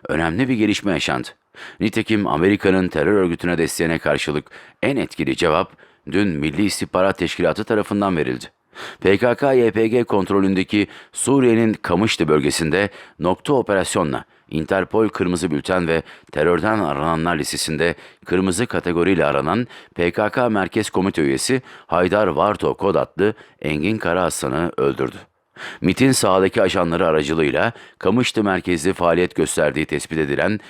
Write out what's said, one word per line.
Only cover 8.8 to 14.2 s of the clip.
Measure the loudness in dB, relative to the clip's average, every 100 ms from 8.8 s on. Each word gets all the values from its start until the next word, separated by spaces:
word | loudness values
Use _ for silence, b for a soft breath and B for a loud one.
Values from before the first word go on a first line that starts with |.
| B B
P | 2 4
K | 2 2
K | 2
Y | 4 4
P | 2 2
G | 2
kontrolündeki | 2 0 2 2 2 0 0 0 -2 B B
Suriye'nin | -6 0 4 4 4 2
Kamışlı | -2 -2 0 2 0 2
bölgesinde | 2 2 0 0 0 -2 B B B
nokta | -2 -2 0
operasyonla | 0 2 0 0 -2 -2 -4